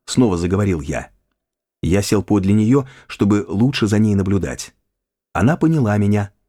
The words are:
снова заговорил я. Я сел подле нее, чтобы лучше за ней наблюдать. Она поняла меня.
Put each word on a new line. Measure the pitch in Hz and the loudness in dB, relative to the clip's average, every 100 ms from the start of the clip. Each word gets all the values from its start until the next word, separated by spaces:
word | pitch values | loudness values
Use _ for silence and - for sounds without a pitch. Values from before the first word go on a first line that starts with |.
снова | - - 120 87 | -6 0 0 0
заговорил | 87 95 101 85 | -2 0 0 -2
я. | 73 71 - _ _ _ _ _ _ _ | -6 -10 -10 _ _ _ _ _ _ _
Я | - 98 | -2 0
сел | 98 107 | 0 -2
подле | 95 104 95 | 0 0 2
нее, | 107 107 139 135 - - | 2 2 2 -2 -12 -10
чтобы | - 101 104 - | -2 2 2 0
лучше | 92 123 135 104 | -2 0 0 0
за | 104 | 2
ней | 107 | 2
наблюдать. | 98 95 98 82 64 - _ _ _ _ _ _ | 0 0 -2 -4 -8 -14 _ _ _ _ _ _
Она | - 123 175 | -2 0 2
поняла | 160 160 110 104 | 2 2 0 0
меня. | 101 104 101 _ | 2 0 -2 _